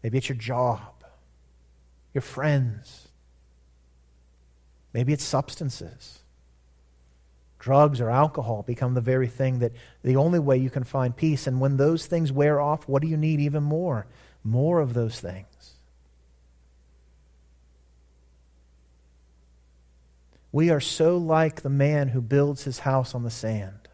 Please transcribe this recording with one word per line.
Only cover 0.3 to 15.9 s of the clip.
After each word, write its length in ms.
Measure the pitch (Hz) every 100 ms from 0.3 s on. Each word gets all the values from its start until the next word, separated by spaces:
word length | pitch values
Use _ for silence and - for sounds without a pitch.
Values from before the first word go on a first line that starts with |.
| 127
job, 640 | 110 123 123 110 - - - _ _ _ _ _ _ _ _ _ _
your 80 | 139
friends. 840 | - - 147 143 127 101 - - - _ _ _ _ _ _ _ _ _ _ _ _ _ _ _ _ _ _
Maybe 200 | - 123
it's 100 | 147
substances. 960 | - 135 131 - 147 - 87 - - - _ _ _ _ _ _ _ _ _ _ _ _ _ _
Drugs 420 | 123 139 151 135
or 80 | 117
alcohol 540 | 123 151 - 117 110
become 320 | 101 120 123 127
the 60 |
very 260 | 117 131 127
thing 320 | - 135 123
that, 140 | 120 120 - -
the 120 | 127 127
only 240 | 156 175
way 180 | 143 131
you 140 | 131
can 120 | 139
find 320 | 123 139 127 120
peace. 300 | 160 143 -
And 160 | 127
when 160 | 135 135
those 300 | 143 165 -
things 240 | 170 156
wear 280 | 135 147 147
off, 280 | 147 151 -
what 160 | 139
do 40 | 156
you 100 | 160
need 220 | 156 156
even 220 | 147 151
more? 460 | 147 151 180 120 101 - - _
More 360 | 110 120 151 170
of 160 | 139 120
those 240 | 113 -
things. 260 | - 92 101 _ - - _